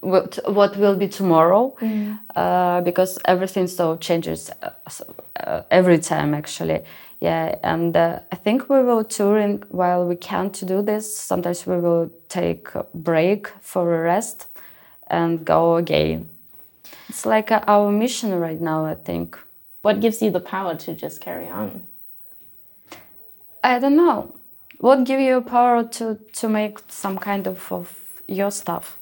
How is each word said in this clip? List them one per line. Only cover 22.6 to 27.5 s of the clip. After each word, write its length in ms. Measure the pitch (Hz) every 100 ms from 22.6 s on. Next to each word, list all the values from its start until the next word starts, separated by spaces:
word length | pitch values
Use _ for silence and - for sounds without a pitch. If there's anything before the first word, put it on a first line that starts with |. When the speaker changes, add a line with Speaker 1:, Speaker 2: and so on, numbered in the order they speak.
| - _ _ - - - - - - _
Speaker 1:
I 160 | 247 247
don't 160 | 269 294
know. 400 | 349 220 - - - _ _ -
What 240 | 233 269
give 160 | 254 269
you 220 | 262 254
power 420 | 240 240 247 240
to, 360 | 233 - 226 214 -
to 160 | - 226
make 300 | 214 214 208 -
some 300 | - 196 190
kind 300 | 202 202
of, 240 | 190